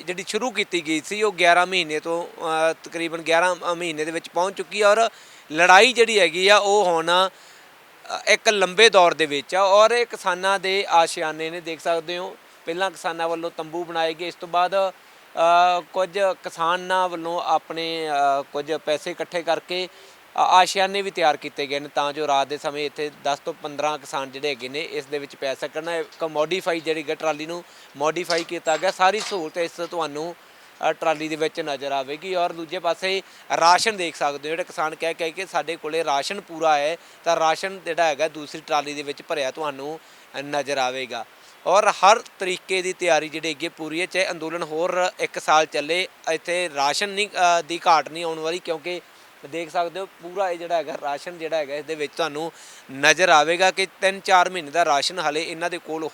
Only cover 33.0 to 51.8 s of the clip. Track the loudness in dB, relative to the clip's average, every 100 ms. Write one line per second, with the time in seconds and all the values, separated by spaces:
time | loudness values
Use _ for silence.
33 | -2 -4 -6 -16 -4 4 8 8 6 -2
34 | -4 -2 -4 -4 -6 -6 -6 -4 -6 -4
35 | -6 -4 -6 -6 -6 -4 -4 -6 -6 -4
36 | 0 0 -2 -6 -10 -2 2 4 2 -4
37 | -10 -6 -2 2 2 2 -4 -8 -6 0
38 | 2 2 -2 -4 -12 -14 -4 -2 -2 -8
39 | -10 -12 -8 -4 -4 -4 -8 -8 -10 -12
40 | -16 -20 -16 -12 -6 -4 -2 -2 -2 -4
41 | -8 -10 -12 -18 -20 -8 2 4 4 4
42 | 6 6 2 -8 -6 -6 -4 -4 -4 -2
43 | 2 2 0 -6 -6 -6 -8 -8 -8 -6
44 | -4 -2 -2 -4 -6 -6 -6 -2 -2 0
45 | -2 -2 -6 -4 2 4 4 -2 -2 -2
46 | -2 -8 -6 -4 -2 -4 -2 0 0 0
47 | -2 -4 -4 0 2 2 0 -2 4 4
48 | 2 -6 -8 -6 -6 -6 -6 -6 -6 -10
49 | -12 -20 -20 -20 -12 -10 -6 -2 -4 -4
50 | -12 -12 -10 -4 -2 -4 -2 -2 -2 -6
51 | -6 -6 -8 -10 -4 -4 -4 -6